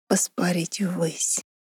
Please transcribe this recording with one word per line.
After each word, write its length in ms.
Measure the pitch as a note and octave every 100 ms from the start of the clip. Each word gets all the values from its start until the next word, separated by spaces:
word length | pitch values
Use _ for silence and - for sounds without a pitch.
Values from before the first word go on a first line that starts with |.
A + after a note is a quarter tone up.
| -
воспарить 720 | F#3+ - - F3+ F3 E3 -
ввысь. 600 | F#3 F3 E3 - - - - _ _